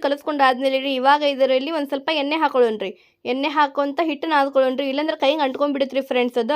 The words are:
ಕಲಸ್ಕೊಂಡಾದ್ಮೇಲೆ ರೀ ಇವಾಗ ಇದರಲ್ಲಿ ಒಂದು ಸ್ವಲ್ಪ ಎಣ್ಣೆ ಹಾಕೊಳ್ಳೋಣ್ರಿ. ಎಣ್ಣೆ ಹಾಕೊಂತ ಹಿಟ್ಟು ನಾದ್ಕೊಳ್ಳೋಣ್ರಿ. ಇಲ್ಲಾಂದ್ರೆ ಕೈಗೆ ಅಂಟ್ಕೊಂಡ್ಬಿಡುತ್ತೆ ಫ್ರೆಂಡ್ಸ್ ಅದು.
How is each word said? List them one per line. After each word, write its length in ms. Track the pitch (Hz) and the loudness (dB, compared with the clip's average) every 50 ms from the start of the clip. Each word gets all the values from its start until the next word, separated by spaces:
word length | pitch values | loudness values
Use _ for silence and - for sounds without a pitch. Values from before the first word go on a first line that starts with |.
| - | -2
ಕಲಸ್ಕೊಂಡಾದ್ಮೇಲೆ 760 | 277 285 285 - 311 302 285 269 262 262 240 269 269 262 262 262 | -2 -2 -2 -2 -4 0 2 2 2 2 2 0 0 0 0 -2
ರೀ 80 | 277 269 254 | -2 -2 0
ಇವಾಗ 220 | 254 277 285 294 294 285 277 | 2 4 4 4 2 0 0
ಇದರಲ್ಲಿ 380 | 254 269 262 262 262 269 302 339 | 2 2 2 2 2 0 -2 -4
ಒಂದು 120 | 311 285 277 | -4 -4 -4
ಸ್ವಲ್ಪ 200 | 285 277 277 - 320 302 | -6 -4 -4 -2 -2 -2
ಎಣ್ಣೆ 160 | 277 285 302 320 320 | -2 -2 0 0 0
ಹಾಕೊಳ್ಳೋಣ್ರಿ. 480 | 285 - 262 247 233 220 208 196 214 214 - _ _ _ _ - | 0 2 2 2 2 0 -2 -6 -8 -10 -12 _ _ _ _ -6
ಎಣ್ಣೆ 240 | 233 247 269 277 311 285 | -6 -4 -2 -2 -2 0
ಹಾಕೊಂತ 420 | 311 294 277 269 285 277 285 277 - 339 320 | 2 0 2 0 -2 -2 -2 -2 -2 -2 -2
ಹಿಟ್ಟು 160 | 294 285 - 330 311 | -2 -4 -4 0 0
ನಾದ್ಕೊಳ್ಳೋಣ್ರಿ. 540 | 285 277 277 277 269 262 262 262 254 285 269 | 0 0 2 2 2 2 2 0 -2 -2 -2
ಇಲ್ಲಾಂದ್ರೆ 260 | 262 285 302 311 311 311 285 | -2 -2 -2 -2 -2 0 0
ಕೈಗೆ 200 | 269 294 320 285 | 0 2 2 0
ಅಂಟ್ಕೊಂಡ್ಬಿಡುತ್ತೆ 560 | 277 254 - 285 294 277 277 277 262 247 269 262 - | -2 -2 0 -2 0 0 0 -2 -2 -2 -2 -2 -2
ಫ್ರೆಂಡ್ಸ್ 280 | 262 254 247 247 247 247 226 | 0 0 0 0 0 -2 0
ಅದು. 120 | 226 302 | 0 2